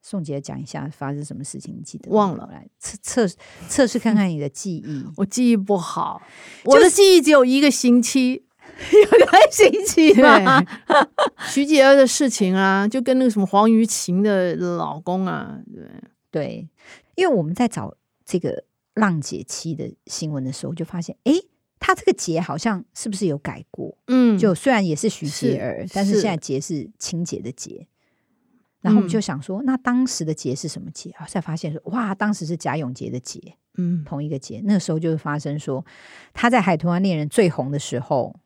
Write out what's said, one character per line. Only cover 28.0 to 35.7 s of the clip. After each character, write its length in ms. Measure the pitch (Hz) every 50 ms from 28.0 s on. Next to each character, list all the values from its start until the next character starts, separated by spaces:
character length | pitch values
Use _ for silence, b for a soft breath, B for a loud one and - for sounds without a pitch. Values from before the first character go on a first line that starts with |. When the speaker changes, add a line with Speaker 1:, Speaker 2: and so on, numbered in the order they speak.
| _ _ _ _ _ _ _ _ _ _ _ _ _ _ _ _
Speaker 1:
然 120 | - 196 214
后 60 | 208
我 20 |
们 80 | 196 175
就 100 | 175 220
想 220 | 202 - 151 147
说， 200 | 139 - 185 202 285
Speaker 2:
嗯。 20 |
Speaker 1:
那 100 | 262 262
当 280 | 254 _ 247 247 247 254
时 180 | 254 - - 170
的 80 | 156 156
杰 220 | - - 135 127
是 120 | 143 -
什 120 | 160 - -
么 100 | - -
杰？ 180 | 151 - - 165 -
然 80 | - 156
后 60 | -
才 120 | - 196
发 140 | 160 - 160
现 160 | 165 - 160
说， 100 | 151 156 _
哇， 280 | 175 175 254 240 202 190
当 180 | _ 214 208
时 140 | 208 - 170
是 100 | 151 175
贾 220 | 165 - 147 123
永 160 | 160 151 123 127
杰 160 | - 127 120
的 100 | 123 127
杰。 360 | 127 - - - - - _ _ _ _ _
Speaker 2:
嗯。 260 | - 180 175 180 165 151
Speaker 1:
同 180 | 139 170 139 147
一 60 | 151
个 80 | 156
杰。 240 | 135 - - 113 110 202
那 120 | 202 208
时 140 | 190 - -
候 80 | 165 160
就 180 | 165 165 160
发 200 | 156 - 156 147 151
生 180 | - 151 143
说， 260 | 151 - -